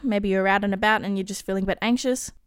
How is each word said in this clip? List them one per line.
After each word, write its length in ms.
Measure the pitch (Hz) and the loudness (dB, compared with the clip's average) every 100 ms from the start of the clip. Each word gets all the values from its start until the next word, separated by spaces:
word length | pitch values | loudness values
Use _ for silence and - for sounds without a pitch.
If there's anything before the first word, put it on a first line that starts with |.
Maybe 260 | 269 202 202 | -2 0 2
you're 180 | 190 190 | 2 2
out 160 | 196 | 2
and 120 | 202 190 | 2 2
about 260 | 214 220 | 2 2
and 160 | 196 196 | 0 -4
you're 80 | 190 | -4
just 180 | 190 | -8
feeling 200 | - 190 | -4 -2
a 20 | 190 | -2
bit 140 | - | -2
anxious. 500 | 220 247 254 254 - - | 0 0 0 -2 -6 -14